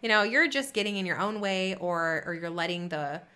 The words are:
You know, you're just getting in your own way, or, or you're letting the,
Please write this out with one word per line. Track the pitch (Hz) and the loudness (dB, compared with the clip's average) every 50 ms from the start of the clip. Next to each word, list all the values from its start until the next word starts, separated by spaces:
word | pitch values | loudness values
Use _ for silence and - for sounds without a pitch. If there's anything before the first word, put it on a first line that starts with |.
| - | 0
You | 226 | 4
know, | 214 214 208 | 6 6 6
you're | 220 233 285 330 | 4 4 4 4
just | 311 - 277 269 269 - | 4 2 -2 -4 -2 -2
getting | 214 202 208 202 | -2 -2 0 -2
in | 196 190 | -2 -2
your | 180 160 - | -2 0 0
own | 185 208 214 208 | 0 -2 -2 -2
way, | 208 196 190 185 185 190 190 | -2 0 0 0 0 -2 -2
or, | 190 175 175 175 170 165 165 160 156 - | -2 -2 -2 0 0 0 0 0 -2 -2
or | - 170 | -4 -6
you're | 165 170 170 | -6 -6 -6
letting | 170 175 165 170 175 175 175 175 | -2 -2 -2 -2 -2 -4 -4 -4
the, | 165 151 147 143 147 170 - - _ | -4 -4 -4 -4 -6 -8 -10 -14 _